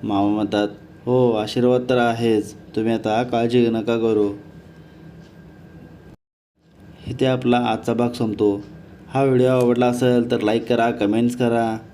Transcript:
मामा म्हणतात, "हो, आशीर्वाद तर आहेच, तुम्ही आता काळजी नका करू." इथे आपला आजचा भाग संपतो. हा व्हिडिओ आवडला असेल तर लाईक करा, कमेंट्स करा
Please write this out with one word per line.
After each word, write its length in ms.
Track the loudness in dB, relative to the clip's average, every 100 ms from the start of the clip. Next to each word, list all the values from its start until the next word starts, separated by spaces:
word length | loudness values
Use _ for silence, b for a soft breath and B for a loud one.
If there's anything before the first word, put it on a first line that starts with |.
मामा 260 | -4 -2 0
म्हणतात, 380 | 0 -2 -2 -2 -6 -20 -12 -2
"हो, 260 | 2 2
आशीर्वाद 500 | 0 -2 0 2 2 2
तर 80 | 0
आहेच, 560 | 2 0 0 0 -2 -12 -10 -4
तुम्ही 180 | -2
आता 300 | -2 -2 -2
काळजी 440 | -2 -2 0 2 2
नका 300 | 0 -2 0
करू." 320 | 0 0 0 -4 -16 -20 -20 -20 -20 -20 -20 -20 -20 -20 -20 -20 -20 -20 -20 -20 -20 -20 _ _ _ _ _ -20 -20 -16 -12
इथे 180 | -2 0
आपला 320 | 0 2 0
आजचा 360 | 0 -4 -2
भाग 160 | 0 -2
संपतो. 520 | -2 -4 0 0 0 -8 -20 -20 -20 -8
हा 160 | 0
व्हिडिओ 240 | 2 4 4
आवडला 400 | 4 2 2 2
असेल 440 | 2 2 2 2
तर 100 | 0
लाईक 260 | 0 -2 0
करा, 220 | 0 0
कमेंट्स 440 | 0 0 0 0 0
करा 420 | 0 0 -2 -4 -10